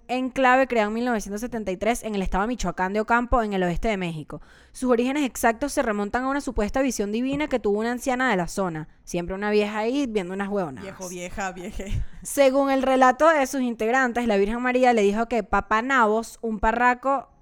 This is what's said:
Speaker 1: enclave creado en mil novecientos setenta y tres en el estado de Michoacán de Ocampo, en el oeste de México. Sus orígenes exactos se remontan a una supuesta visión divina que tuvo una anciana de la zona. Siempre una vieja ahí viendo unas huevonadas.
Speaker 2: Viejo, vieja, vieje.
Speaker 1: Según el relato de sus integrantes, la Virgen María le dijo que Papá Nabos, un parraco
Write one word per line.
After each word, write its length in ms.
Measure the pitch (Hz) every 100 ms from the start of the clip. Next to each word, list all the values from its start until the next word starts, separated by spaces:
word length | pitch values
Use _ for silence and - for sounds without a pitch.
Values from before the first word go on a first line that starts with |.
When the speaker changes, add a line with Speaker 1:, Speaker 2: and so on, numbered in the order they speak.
| -
Speaker 1:
enclave 600 | 254 254 269 254 262 262
creado 220 | 233 208
en 40 |
mil 120 | 226 247
novecientos 360 | 220 196 208
setenta 300 | 240 233 214
y 60 | 185
tres 260 | 214 240
en 100 | 220
el 80 | 202
estado 220 | 180 185
de 60 | 220
Michoacán 440 | 247 185 - 185
de 60 | 208
Ocampo, 420 | 220 240 240 254
en 120 | 214
el 100 | 196
oeste 240 | 180 165 233
de 100 | 196
México. 420 | 175 160 143 147 - - _
Sus 200 | - 254
orígenes 340 | 240 247 294 262
exactos 480 | - 233 226 285
se 80 | 294
remontan 420 | 233 208 202 240 262
a 40 |
una 100 | 277
supuesta 440 | 277 226 208 262
visión 280 | 277 220 202
divina 360 | 220 262 277 294
que 120 | 247
tuvo 200 | 208 202
una 120 | 233
anciana 380 | 240 269 247 262
de 60 | 190
la 100 | 170
zona. 400 | - 185 156 156 -
Siempre 300 | - 175 175
una 160 | 190 208
vieja 300 | 208 208 214
ahí 260 | 226 277 262
viendo 280 | 214 175 190
unas 140 | 196
huevonadas. 340 | 208 165 131
Speaker 2:
Viejo, 260 | 190 190 185
vieja, 420 | 180 175 220 190
vieje. 500 | 180 185 - 196 - - -
Speaker 1:
Según 480 | - 285 269 277 269
el 140 | 269
relato 440 | 262 262 254 254 311
de 160 | 311 262
sus 140 | 277
integrantes, 680 | 247 226 226 262 254 233 233
la 100 | 196
Virgen 240 | 196 214
María 320 | 254 247 247
le 80 | 233
dijo 260 | 202 208 226
que 140 | 233
Papá 400 | 196 202 - 220
Nabos, 560 | 254 269 214 220 220 -
un 180 | 226 214
parraco 680 | 220 226 247 247 269 269 - _